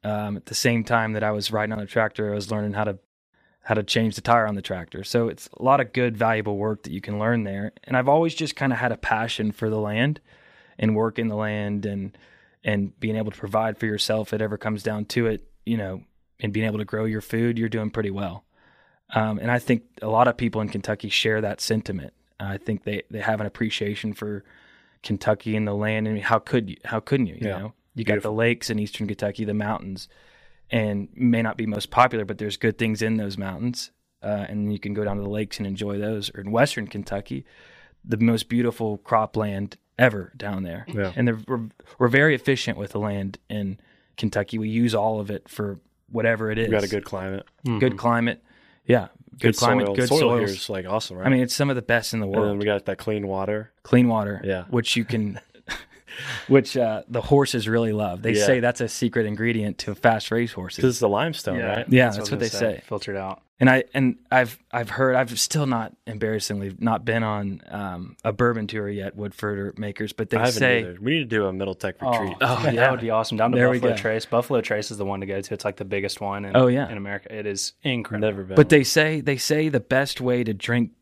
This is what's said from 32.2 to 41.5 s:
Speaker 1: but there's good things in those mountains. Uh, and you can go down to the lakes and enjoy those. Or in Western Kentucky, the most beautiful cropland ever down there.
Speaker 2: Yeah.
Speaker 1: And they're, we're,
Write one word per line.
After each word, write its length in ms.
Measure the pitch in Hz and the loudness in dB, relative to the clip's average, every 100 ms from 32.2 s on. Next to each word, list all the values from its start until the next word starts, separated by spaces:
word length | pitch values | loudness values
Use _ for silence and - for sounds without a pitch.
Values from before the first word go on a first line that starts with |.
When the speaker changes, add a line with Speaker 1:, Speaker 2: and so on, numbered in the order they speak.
Speaker 1:
but 140 | 101 101 | -4 -6
there's 180 | 104 - | -6 0
good 220 | 113 104 | -2 0
things 240 | 113 107 | -2 0
in 140 | 110 110 | 0 -2
those 200 | 104 98 | -4 -6
mountains. 540 | 95 92 120 120 - _ _ _ | -8 -4 -6 -6 -12 _ _ _
Uh, 240 | 104 104 101 | -6 -4 -4
and 240 | 104 104 | -4 -4
you 60 | 104 | -4
can 160 | 101 | -4
go 80 | 104 | -4
down 120 | 104 101 | -2 -2
to 60 | |
the 60 | 101 | -4
lakes 300 | 104 107 - | -4 -6 -6
and 80 | 101 | -6
enjoy 320 | 95 104 101 | -4 -4 -4
those. 320 | 104 110 101 | -4 -4 -6
Or 60 | - | -8
in 120 | 101 | -2
Western 340 | 113 143 - 104 | 2 2 2 -8
Kentucky, 580 | 101 98 98 - 131 - - - - - _ | -10 -6 -8 -6 -12 -12 -20 -20 -20 -20 _
the 120 | - 113 | -4 4
most 320 | 117 113 - | 4 4 0
beautiful 500 | 120 120 113 113 104 | 0 0 0 -4 -4
cropland 760 | - 113 107 113 104 98 101 - _ - | 2 2 2 -2 -2 -4 -8 -10 _ 4
ever 340 | 123 104 90 - | 4 4 -10 -10
down 260 | 101 95 | -6 -4
there. 240 | 92 87 117 | -6 -8 -6
Speaker 2:
Yeah. 240 | 113 98 104 | -2 -2 2
Speaker 1:
And 100 | 120 | 0
they're, 120 | 110 | 0
we're, 200 | 107 | -4